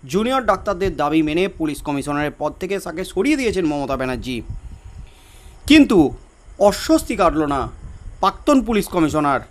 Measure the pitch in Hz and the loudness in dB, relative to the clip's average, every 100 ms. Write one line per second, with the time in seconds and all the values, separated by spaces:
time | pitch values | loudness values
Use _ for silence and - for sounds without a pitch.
0 | 135 170 220 262 226 196 208 185 190 147 | -2 -2 0 0 0 -2 -2 -2 -2 0
1 | 147 160 151 160 190 - 160 143 - 143 | 0 2 2 0 -2 -2 -6 -4 -6 -4
2 | 135 143 147 - 151 - 185 196 196 160 | -4 -4 -4 -4 -6 -6 -6 -6 -6 -10
3 | 185 - 247 294 240 185 160 147 139 135 | -6 0 0 2 0 0 -2 -2 -4 -4
4 | 131 123 120 120 - - - - - - | -4 -4 -6 -8 -8 -12 -12 -18 -18 -18
5 | - - - - - - - 311 247 208 | -20 -20 -20 -20 -20 -16 4 6 8 6
6 | 139 120 - _ - - 208 196 - 320 | 4 0 -18 _ -20 2 2 2 0 0
7 | - 226 175 151 151 139 110 - - - | 0 2 2 2 -2 -2 -4 -10 -18 -16
8 | - - 196 196 - 277 220 220 - 185 | -16 -2 -2 0 2 2 4 -2 0 0
9 | 156 156 147 131 - | 0 0 0 -2 -4